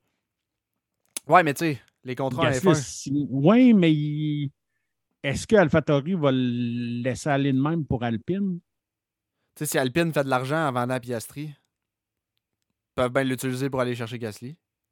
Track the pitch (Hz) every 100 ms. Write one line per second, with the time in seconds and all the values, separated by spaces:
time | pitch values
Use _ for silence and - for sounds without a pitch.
0 | _ _ _ _ _ _ _ _ _ _
1 | _ - - 170 160 135 165 127 - _
2 | 127 127 135 139 165 131 185 156 117 -
3 | - 143 143 131 151 233 254 214 165 151
4 | 151 151 151 147 139 - _ _ _ _
5 | _ _ 139 135 - 214 160 165 151 143
6 | 143 190 143 131 127 120 120 120 120 120
7 | 127 123 156 139 139 131 147 170 139 131
8 | 120 110 - 190 196 175 - _ _ _
9 | _ _ _ _ _ - 151 156 131 165
10 | 170 151 135 127 131 156 151 123 123 127
11 | 120 117 - 143 156 143 _ _ _ _
12 | _ _ _ _ _ _ _ _ _ -
13 | 123 135 135 131 131 127 139 131 123 120
14 | 113 120 113 104 123 160 _ _ _